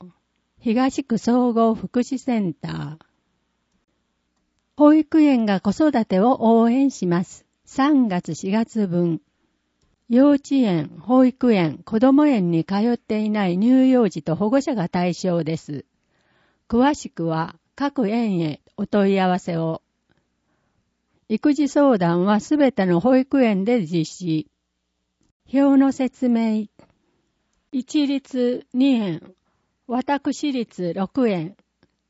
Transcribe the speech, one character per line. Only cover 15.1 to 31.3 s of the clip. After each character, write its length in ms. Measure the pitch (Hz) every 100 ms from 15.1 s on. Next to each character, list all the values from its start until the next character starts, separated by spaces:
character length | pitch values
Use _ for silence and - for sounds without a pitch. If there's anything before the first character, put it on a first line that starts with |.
象 280 | 165 185 170
で 140 | 156 160
す。 280 | - 143 - _ _ _ _ _ _ _ -
詳 260 | 233 277
し 160 | 302 -
く 160 | - 165
は、 300 | 160 165 - _
各 340 | - 285 277 202
園 320 | 233 226 175
へ 200 | 156 139 _ -
お 100 | 202
問 260 | 208 196
い 60 | 196
合 100 | 185
わ 100 | 180
せ 160 | - 165
を。 260 | 165 - _ _ _ _ _ _ _ _ _ _ _ _ _ _ -
育 260 | 220 294
児 140 | 285 285
相 300 | 294 285 214
談 260 | 170 175
は 140 | 190 208
す 180 | - 302
べ 140 | 269
て 160 | - 190
の 140 | 170
保 160 | 240 262
育 260 | 262 277
園 220 | 233 190
で 200 | 196 247
実 200 | 160 175
施。 460 | 156 - 180 156 - _ _ _ _ _ _ _ _ _ _
表 240 | 269 277 269
の 140 | 269
説 380 | 254 254 - 247
明。 400 | 226 226 220 208 _ _ _ _ _ _ _ _ _ _
一 360 | 254 - 302 277
律 600 | 269 - 254 247 247 -
二 220 | 247 277
円、 400 | 240 196 156 - _ _ _ _ _ -
私 640 | 247 262 277 294 - 302
立 400 | 254 214 - 175
六 340 | 180 185 269
円、 280 | 233